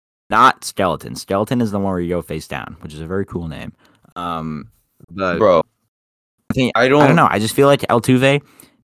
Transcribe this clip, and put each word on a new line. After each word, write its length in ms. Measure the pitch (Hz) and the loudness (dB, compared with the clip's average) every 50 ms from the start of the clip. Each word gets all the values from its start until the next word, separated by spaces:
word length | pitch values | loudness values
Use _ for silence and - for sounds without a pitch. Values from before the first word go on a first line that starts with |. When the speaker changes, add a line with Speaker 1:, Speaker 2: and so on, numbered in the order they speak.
| _ _ _ _ _ - | _ _ _ _ _ 0
Speaker 1:
Not 360 | 104 110 123 131 - - - | 4 6 6 6 4 2 -6
skeleton. 500 | - - - 95 87 78 73 - - 64 | -10 -4 -2 -2 -2 -2 -4 -8 -12 -14
Skeleton 460 | - - - 98 98 110 - 127 123 | -12 -6 -4 -2 -2 -2 -2 -2 -2
is 100 | 117 104 | -2 -2
the 80 | 101 101 | -4 -4
one 140 | 98 98 | -4 -4
where 80 | 92 90 | -4 -4
you 80 | 87 85 | -4 -4
go 140 | 87 87 | -4 -4
face 260 | 82 - 80 78 - - | -6 -6 -10 -10 -10 -10
down, 280 | - 64 - - - - | -12 -12 -12 -12 -16 -18
which 120 | - 80 | -18 -16
is 80 | 76 76 | -16 -14
a 60 | 80 | -12
very 180 | 80 92 98 98 | -8 -6 -6 -6
cool 220 | - - 90 85 80 | -6 -8 -10 -8 -10
name. 240 | 73 - 101 - - _ _ _ _ _ _ _ - | -12 -12 -14 -16 -18 _ _ _ _ _ _ _ -12
Um, 540 | 90 87 87 85 80 80 78 78 73 - - _ _ _ _ _ _ _ - | -10 -8 -8 -8 -8 -8 -8 -10 -12 -14 -18 _ _ _ _ _ _ _ -16
but 280 | 85 98 95 92 87 82 | -8 -6 -4 -2 0 2
Speaker 2:
Bro. 240 | 110 98 90 82 - _ _ _ _ _ _ _ _ _ _ _ _ _ _ _ _ - | 4 4 4 4 2 _ _ _ _ _ _ _ _ _ _ _ _ _ _ _ _ -6
Speaker 1:
I 40 | - | -2
think, 180 | 127 127 120 - | -2 0 0 2
Speaker 2:
I 100 | 113 123 | 2 2
Speaker 1:
I 40 | 131 | 4
don't 180 | 139 147 147 | 4 4 4
Speaker 2:
don't 100 | 135 156 | 6 6
Speaker 1:
know. 120 | 170 151 - | 4 4 4
I 80 | - 104 | 2 0
just 160 | 107 113 - | -2 -2 2
feel 120 | - 139 139 | 2 4 4
like 120 | 143 131 | 4 2
Altuve, 600 | - - 117 120 - - 127 123 131 135 143 143 - _ _ _ - _ _ _ | 0 0 0 0 2 2 2 4 4 2 0 0 -4 _ _ _ -20 _ _ _